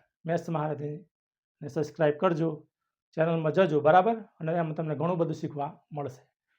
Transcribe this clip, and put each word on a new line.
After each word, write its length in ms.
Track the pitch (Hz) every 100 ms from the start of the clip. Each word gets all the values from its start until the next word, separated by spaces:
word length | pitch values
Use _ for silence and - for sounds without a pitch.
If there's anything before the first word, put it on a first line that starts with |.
| _ _ 160
મેથ્સ 240 | 165 165
મહારથીને 1160 | 160 151 143 147 147 - _ _ _ _ _ 147
સબસ્ક્રાઇબ 480 | 160 151 - 156 147
કરજો, 500 | 185 160 160 156 - _ _ _ _ -
ચેનલમાં 360 | 160 165 156
જજો, 300 | 147 185 147
બરાબર? 380 | 156 180 196 226
અને 300 | 202 _ 160
એમાં 220 | 175 160
તમને 220 | 156 156 139
ઘણું 220 | 165 180
બધું 160 | 165
શીખવા 460 | 156 143 139 139 - _
મળશે. 380 | 151 139 - _ _ _